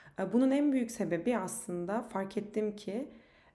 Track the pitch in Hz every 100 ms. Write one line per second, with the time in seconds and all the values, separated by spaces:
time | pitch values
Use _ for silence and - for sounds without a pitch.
0 | - - 185 233 262 277 294 269 226 -
1 | 170 170 240 233 185 - - 175 175 220
2 | 226 196 196 214 202 214 214 208 - 208
3 | 294 - - - -